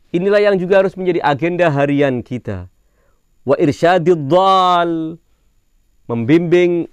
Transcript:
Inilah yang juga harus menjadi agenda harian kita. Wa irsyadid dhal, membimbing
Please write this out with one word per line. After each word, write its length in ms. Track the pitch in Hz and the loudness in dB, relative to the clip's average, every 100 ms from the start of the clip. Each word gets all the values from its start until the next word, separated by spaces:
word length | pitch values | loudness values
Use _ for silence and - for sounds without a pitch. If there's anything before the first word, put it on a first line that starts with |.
| _ | _
Inilah 320 | 175 196 208 | -4 0 2
yang 160 | 208 190 | 2 0
juga 240 | 175 196 | 2 2
harus 160 | 190 185 | 0 -2
menjadi 240 | 185 165 | -4 -2
agenda 480 | - 135 165 175 175 | -2 -2 -2 0 0
harian 560 | 143 143 143 143 127 - | 0 0 0 0 -2 -6
kita. 400 | 123 - 95 90 _ _ _ _ _ _ _ 123 | -10 -8 -10 -12 _ _ _ _ _ _ _ -2
Wa 80 | 143 | -2
irsyadid 640 | 165 135 165 185 160 170 135 | -2 0 0 2 2 0 0
dhal, 960 | 180 190 190 180 175 170 165 160 165 _ _ _ _ _ _ _ _ - | 2 2 2 2 2 0 -4 -8 -12 _ _ _ _ _ _ _ _ -8
membimbing 800 | 117 117 165 170 175 175 175 - | -4 2 2 2 2 2 0 -4